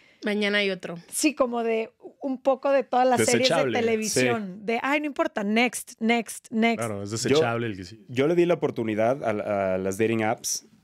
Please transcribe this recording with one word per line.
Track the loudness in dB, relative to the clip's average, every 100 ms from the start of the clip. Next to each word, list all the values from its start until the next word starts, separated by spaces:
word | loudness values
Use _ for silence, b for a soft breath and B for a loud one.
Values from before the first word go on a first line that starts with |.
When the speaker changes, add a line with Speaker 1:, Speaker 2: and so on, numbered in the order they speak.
| b b
Speaker 1:
Mañana | -4 -2 0 0
hay | 0
otro. | -4 -8 -14 -10
Speaker 2:
Sí, | -2 -2
como | 2 0 0
de | 0 -2 -4 -10 -20 -10
un | -6 0
poco | 0 2 2
de | 2
todas | 2 2 4
las | 4
series | 4 4 4
de |
Speaker 3:
Desechable, | 2 2 0
Speaker 2:
televisión, | 0 0 0 2 2 0 -4 -8
Speaker 3:
sí. | -6
Speaker 2:
de, | -4
ay, | -2 -2
no | -2
importa, | -2 -2 -2
next, | 0 2 0 -2 -12 -4
next, | 0 0 -2 -14 -6
next. | 0 0 0
Speaker 3:
Claro, | -4 -4
es | -4
Speaker 4:
Yo | -4
Speaker 3:
desechable | 2 2 2 0 -4
el | -6
que |
sí. | -12 -16 -6
Speaker 4:
yo | 0 2
le |
di | 4
la | 4
oportunidad | 2 0 -2 -2 2 2 2
a, | -2 -2 -2 0 0
a | 0
las | -2 0
dating | 0 2
apps | 0 -2 -4 -8 -10 _